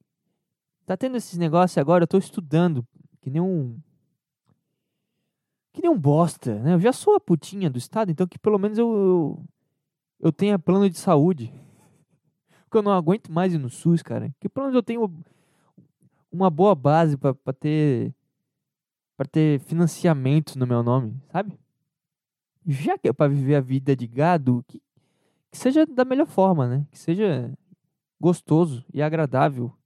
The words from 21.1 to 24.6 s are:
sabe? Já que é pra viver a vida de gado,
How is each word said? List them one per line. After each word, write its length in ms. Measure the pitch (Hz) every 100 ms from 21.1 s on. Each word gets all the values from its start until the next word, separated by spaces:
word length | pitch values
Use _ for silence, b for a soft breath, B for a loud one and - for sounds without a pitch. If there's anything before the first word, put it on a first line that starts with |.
| 131 -
sabe? 280 | 170 208 - _ _ _ _ _ _ _ _ _ _ 170
Já 300 | 135 175 381
que 100 | -
é 60 |
pra 140 | - 147
viver 280 | 143 135 147
a 60 |
vida 340 | 127 135 135 131
de 100 | 120
gado, 580 | 120 160 175 127 123